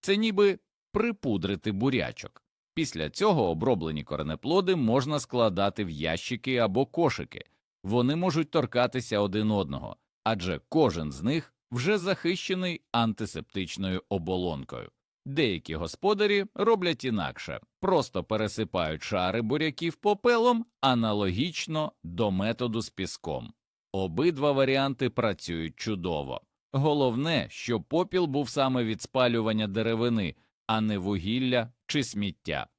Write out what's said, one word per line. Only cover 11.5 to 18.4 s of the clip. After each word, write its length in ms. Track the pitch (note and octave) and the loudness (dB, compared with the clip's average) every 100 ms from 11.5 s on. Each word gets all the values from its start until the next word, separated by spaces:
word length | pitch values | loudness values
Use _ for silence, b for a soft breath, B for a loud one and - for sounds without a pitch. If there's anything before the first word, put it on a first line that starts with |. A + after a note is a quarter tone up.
| _ _ | _ _
вже 280 | A#2+ C3+ G#3 | -4 0 0
захищений 840 | F3 F#3+ E3 F#3 - F#3 F3+ E3+ _ | 0 -2 0 -2 -2 -4 -4 -6 _
антисептичною 1080 | A#2 A#2 G#3 G#2+ - - G2+ F#2 - F#2+ F#2 - | 0 2 0 -6 -8 -8 -6 -6 -4 -2 -2 -2
оболонкою. 840 | G2 E2 F#2 F2+ D2+ B1+ A#1+ G1+ _ _ _ - | -4 -2 -2 -2 -4 -8 -12 -12 _ _ _ -8
Деякі 480 | C#3 C3+ F2 - | 0 0 0 -4
господарі 720 | D#2+ E2 - F#3+ G#3 G#3 G3+ G3 | -6 -6 -2 0 2 2 2 -2
роблять 500 | - G#3 A3 F3 D3+ | -2 2 2 2 -2
інакше, 560 | C3 A2 D2 - - C2 _ _ | -2 -2 -2 -6 -10 -10 _ _
просто 440 | F#3 F#3 B2 F#2+ | 0 2 0 -4
пересипають 800 | E2 G#2+ | -2 -2